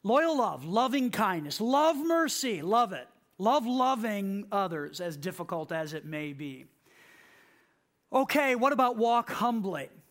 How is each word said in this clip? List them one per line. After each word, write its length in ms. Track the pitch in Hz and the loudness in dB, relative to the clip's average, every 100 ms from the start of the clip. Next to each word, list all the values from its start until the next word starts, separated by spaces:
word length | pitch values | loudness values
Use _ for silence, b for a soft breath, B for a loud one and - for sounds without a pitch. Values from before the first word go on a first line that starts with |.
Loyal 360 | 202 262 330 294 | 4 4 4 2
love, 260 | 214 143 | 0 -4
loving 460 | 151 208 254 269 247 | -2 0 2 0 0
kindness, 500 | 190 208 175 147 - | 0 0 0 -4 -4
love 360 | 226 277 320 294 | 2 4 4 2
mercy, 640 | 320 330 320 - 254 180 | 2 2 2 0 -2 -4
love 300 | 160 226 226 | 0 2 2
it. 160 | 156 127 _ _ - | -4 -12 _ _ -2
Love 300 | 202 294 233 | 2 2 2
loving 800 | 254 254 262 220 202 196 196 202 | 2 2 2 -2 -2 -4 -4 -2
others, 480 | 202 190 165 147 151 | -2 -2 -4 -8 -8
as 160 | 175 147 | -8 -6
difficult 560 | 175 175 170 170 156 | -10 -8 -6 -6 -6
as 200 | 160 156 | -6 -6
it 120 | 156 | -8
may 280 | 151 151 151 | -8 -8 -8
be. 340 | 143 147 131 139 _ b b b b b b b b b b b _ _ | -8 -12 -12 -18 _ b b b b b b b b b b b _ _
Okay, 420 | 262 269 285 277 | 0 2 2 2
what 180 | 247 262 | 2 2
about 240 | 285 247 233 | 4 2 2
walk 320 | 233 233 233 | 2 2 0
humbly? 600 | - 240 233 190 160 135 - _ | -2 0 0 -2 -6 -10 -16 _